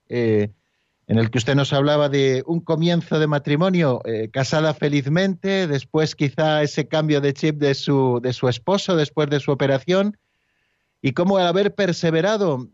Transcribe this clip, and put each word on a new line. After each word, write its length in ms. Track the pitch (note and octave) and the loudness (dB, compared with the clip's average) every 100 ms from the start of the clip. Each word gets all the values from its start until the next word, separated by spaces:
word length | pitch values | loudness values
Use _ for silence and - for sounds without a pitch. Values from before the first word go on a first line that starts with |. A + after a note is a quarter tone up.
| - | -8
eh, 400 | A#2+ A#2 G#2+ G#2 - _ _ _ _ - | -2 0 2 0 -6 _ _ _ _ -2
en 120 | A2+ | 0
el 120 | A2+ | 0
que 80 | B2 | -2
usted 160 | C#3 | 0
nos 180 | C#3 C3+ | 0 2
hablaba 360 | C#3+ C#3+ D3 D3 | 0 2 2 2
de 340 | C#3 C3+ C3 - | 2 2 0 -2
un 140 | E3+ | -4
comienzo 600 | - D#3+ E3+ E3+ - E3 | -2 0 2 0 0 0
de 60 | D3+ | 0
matrimonio, 720 | D3 C#3+ D3 F#3+ F3+ D3+ A#2+ | -2 -2 0 0 2 0 0
eh, 260 | - A2 A2 | -4 -6 -4
casada 420 | C3 C3 D#3 D#3 | -4 -2 0 0
felizmente, 960 | - D3 D3 C3+ D#3+ F#3+ F3 G3 G3 F3 | 0 0 0 0 0 0 -2 -2 -2 -2
después 480 | C#3 - D#3 D#3 - | -4 -2 -2 -2 -2
quizá 460 | C#3+ - D#3 D3+ | -4 0 0 2
ese 260 | D3+ - C#3+ | 0 -2 -4
cambio 320 | D#3 D#3 C#3+ | -2 0 2
de 140 | C#3+ | 0
chip 220 | C#3 D#3+ D3+ | 0 -2 0
de 180 | C#3+ | 0
su, 460 | C#3 - C#3 C3 B2 | 0 0 2 2 0
de 120 | B2+ | -2
su 160 | B2+ B2+ | -2 -2
esposo 480 | A#2 - G3 - E3+ | -2 -2 -2 0 0
después 320 | C#3+ - D3 | 0 -2 -2
de 100 | D3 | -2
su 140 | C#3+ | -2
operación, 640 | C3+ C#3 C3+ E3+ F#3 G3+ G#3 _ _ _ _ _ _ _ _ | 0 0 0 0 0 0 -4 _ _ _ _ _ _ _ _
y 100 | C#3 | -4
cómo 240 | B2+ F3+ G3 | 0 2 2
al 100 | F3 | 2
haber 280 | F3+ G3+ | 2 0
perseverado, 920 | G3 F#3+ E3+ E3 D#3+ F#3 G#3+ F#3+ B2+ A#2+ | 0 -2 0 0 2 2 0 0 -2 -6